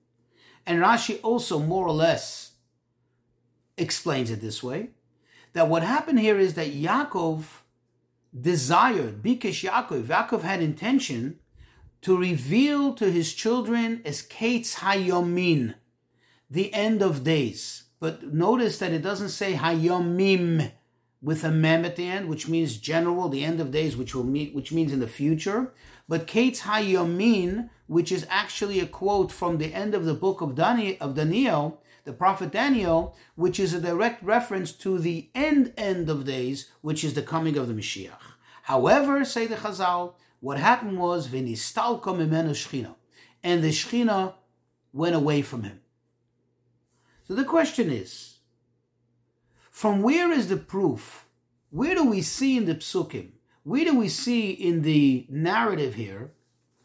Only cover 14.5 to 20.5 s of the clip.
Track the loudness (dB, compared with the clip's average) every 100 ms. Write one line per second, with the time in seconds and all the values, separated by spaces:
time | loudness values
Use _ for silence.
14.5 | 0 -2 -4 0 0 2 0 0 0 2
15.5 | 2 0 -6 _ _ _ _ _ _ _
16.5 | -4 -2 0 0 2 2 0 2 2 0
17.5 | -4 -10 -12 _ _ -8 -6 -4 0 2
18.5 | 4 2 -2 -2 -2 -2 -4 -6 -4 -4
19.5 | 0 0 2 2 2 0 2 4 4 4